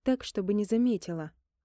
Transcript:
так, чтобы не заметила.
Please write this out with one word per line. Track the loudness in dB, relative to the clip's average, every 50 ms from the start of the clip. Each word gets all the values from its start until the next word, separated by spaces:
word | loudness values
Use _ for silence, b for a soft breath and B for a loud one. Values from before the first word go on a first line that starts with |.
так, | 0 0 0 0 -2
чтобы | -4 -4 -2 -2 0 0
не | 0 0
заметила. | 2 2 2 4 2 2 0 -2 -6 -6 -6 -8 -8 -12 _ _ _ _ _